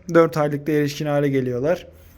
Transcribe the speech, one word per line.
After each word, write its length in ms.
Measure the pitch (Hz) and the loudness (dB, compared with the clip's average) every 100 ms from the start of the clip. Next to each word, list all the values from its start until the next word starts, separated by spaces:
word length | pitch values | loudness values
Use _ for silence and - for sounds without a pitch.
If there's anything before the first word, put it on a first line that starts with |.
| - | 0
Dört 240 | 165 165 160 | 4 4 2
aylıkta 340 | 147 143 143 | -2 -2 -2
erişkin 340 | 151 147 147 151 | 0 0 -4 -2
hale 240 | 143 143 | 0 0
geliyorlar. 580 | 135 127 123 143 175 - - - | 0 -2 -2 -2 -2 -6 -20 -20